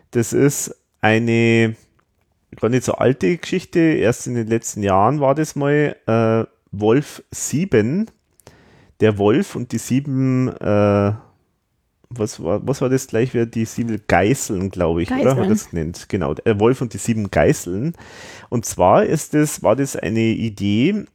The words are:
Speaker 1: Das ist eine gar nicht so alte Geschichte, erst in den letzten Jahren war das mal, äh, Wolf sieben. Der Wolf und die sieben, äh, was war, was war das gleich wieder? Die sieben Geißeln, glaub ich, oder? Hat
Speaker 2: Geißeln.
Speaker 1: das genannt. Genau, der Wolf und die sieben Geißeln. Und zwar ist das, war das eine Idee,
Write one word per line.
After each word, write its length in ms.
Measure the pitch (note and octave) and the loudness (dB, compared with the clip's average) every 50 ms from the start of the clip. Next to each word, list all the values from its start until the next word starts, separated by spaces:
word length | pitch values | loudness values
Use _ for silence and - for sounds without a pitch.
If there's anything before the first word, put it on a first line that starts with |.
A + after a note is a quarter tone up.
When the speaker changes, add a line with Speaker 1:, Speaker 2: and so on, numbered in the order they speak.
| _ _ | _ _
Speaker 1:
Das 200 | - A#2+ A2+ - | -2 -2 -2 0
ist 420 | A#2 A#2 C3+ D3 C#3+ - - - - _ _ _ _ - | 2 2 2 2 2 -2 -8 -10 -12 _ _ _ _ -2
eine 760 | - G#2+ A2 A2+ A#2+ A#2 A2+ A#2 A#2 A#2 A2+ A2+ A2+ A2 A2+ - _ _ _ _ _ _ _ _ _ _ _ _ _ _ - - | 0 2 2 2 2 2 2 4 4 4 4 4 2 2 -2 -6 _ _ _ _ _ _ _ _ _ _ _ _ _ _ -8 -2
gar 120 | - A2 | -2 0
nicht 140 | B2+ B2 - | 0 0 0
so 100 | A2+ - | -2 -2
alte 420 | - G#2+ A#2+ C#3 - F#3+ F3+ F3 | 0 0 -2 -2 -2 0 -2 -2
Geschichte, 420 | - - - F#3 F3+ - - - F3 | -2 -4 -6 -6 -6 -6 -2 0 2
erst 460 | E3 D#3+ D#3 - F2+ A2+ C3 - - | 2 2 2 2 0 0 0 -2 -6
in 80 | B2+ A#2+ | -6 -4
den 120 | A#2+ A2 | -4 -2
letzten 360 | G#2+ A2+ A#2 - - - A2 | -2 -2 -2 -4 -6 -8 -4
Jahren 380 | G2+ G2 F#2+ F#2+ G#2 A#2+ D3 D3+ | 0 2 2 4 4 2 2 2
war 140 | C#3 C3 C#3 | 0 0 0
das 220 | D#3 D#3 - - | 0 -2 -4 -4
mal, 380 | C#3+ C#3+ C#3+ D3 D3 D3 - - _ - | -4 0 0 2 2 0 0 -4 _ -4
äh, 380 | A#2 A2+ A#2 A2+ A2+ A2+ A2+ A2 - _ _ _ - | 0 0 2 2 2 2 0 -2 -4 _ _ _ -14
Wolf 500 | - G2+ G#2 G#2+ A#2+ D3 C#3+ - - - - - | -6 0 2 4 4 2 2 -4 -14 -20 -20 -16
sieben. 760 | - - - - B2 D3 G3 F#3+ C3 A2 G#2 A#2+ D#3 G3+ A3 - _ _ _ _ _ _ _ - _ _ _ _ _ _ _ _ _ - | -12 -10 -8 -4 -4 -4 -2 2 2 2 2 2 0 -2 -4 -6 _ _ _ _ _ _ _ -20 _ _ _ _ _ _ _ _ _ 0
Der 180 | G#2 G#2+ G#2 G2 | 2 2 2 4
Wolf 380 | G2+ G#2 A#2+ F3 G3 - - | 2 4 4 2 0 -2 -6
und 160 | - A#2+ - | -10 -8 -6
die 60 | A#2 A2+ | -8 -8
sieben, 720 | - - A#2+ C3+ C#3+ D3 C3 C3 C3+ C3 B2+ B2+ C3 A#2 | -4 -2 -2 -2 -2 -2 -2 -2 0 0 0 0 0 -2
äh, 640 | - - - F#2+ G#2 G#2 G#2 G#2 G2+ G2+ G2+ G2+ G#2+ - - _ _ _ _ _ _ _ _ _ _ _ _ _ _ _ _ - | -4 -4 -2 0 2 4 4 4 4 4 2 0 -2 -4 -10 _ _ _ _ _ _ _ _ _ _ _ _ _ _ _ _ -16
was 340 | B2 A#2+ G#2+ - - - | -6 -6 -6 -6 -6 -8
war, 240 | - E2 G#2 - - | -4 -4 -4 -2 -2
was 140 | - C#3 - | -4 -4 -2
war 80 | C3+ B2+ | 0 0
das 200 | C3 C3+ - - | 0 0 -2 -2
gleich 260 | - A2 B2 B2+ - | -2 -2 -2 0 0
wieder? 100 | A#2+ A#2 | -2 -2
Die 220 | A#2 - A#2 A2+ | -2 -2 -4 -6
sieben 340 | - - - A#2 A#2 A2 G2+ - - | -4 -4 -6 -4 -4 -4 -6 -2 0
Geißeln, 640 | F#2 F2 G2 G#2+ C3+ - - - G#2+ F2+ F#2+ F#2+ | 2 4 4 2 2 0 -2 -6 -4 -4 -4 -4
glaub 280 | - F2+ F2 D#2+ E2+ F2 | -2 0 0 0 2 0
ich, 100 | E2+ - | -2 -2
oder? 220 | - - - B2+ | -2 0 2 2
Hat 40 | C3+ | 2
Speaker 2:
Geißeln. 120 | - - F#3+ | 2 2 0
Speaker 1:
das 180 | A3 G#3 - - | 0 0 -2 -6
genannt. 360 | - E2+ D#2 E2 F2 - - - | -6 -4 -4 -4 -6 -10 -10 -6
Genau, 240 | - F#2 D#2 C#2 | -4 -2 -2 -2
der 260 | D#2 - - A2+ G#2+ G2+ | -4 -2 0 0 2 4
Wolf 200 | G#2+ A#2+ C3+ - | 4 2 2 2
und 140 | C#3 A2+ - | -4 -8 -6
die 40 | - | -6
sieben 320 | - A#2 A2+ A2 G2+ F#2 | -4 -2 -2 -2 -2 -2
Geißeln. 640 | - D2+ D#2 A#2+ D#3 - - F2 F2+ G2+ C3 E3+ E3 - - - - - - - - - - - | 2 2 4 4 2 0 -4 -6 -6 -4 -4 -6 -6 -8 -18 -20 -20 -20 -20 -20 -20 -20 -12 -6
Und 160 | - A#2 - | -6 -4 -4
zwar 400 | - - - F2+ F#2 A2 F3+ G#3+ | -4 0 2 4 6 6 6 4
ist 300 | - E3 D3+ - - D3+ | 2 0 -2 -4 -2 0
das, 280 | D3+ D3+ D3 - - | 2 2 0 -2 0
war 140 | - G2 A2+ | 2 2 2
das 200 | C3+ C#3 C#3 - | 2 0 -4 -4
eine 240 | - - F#2 A2 A2 | -6 -4 -2 0 2
Idee, 840 | A2+ A2+ G#2 - A2 A2+ G2+ - G2+ G2+ G#2 A2+ C3+ F#3 G#3+ G3+ - - | 2 2 0 0 -4 -6 -4 -2 -2 0 2 2 2 2 0 -2 -6 -10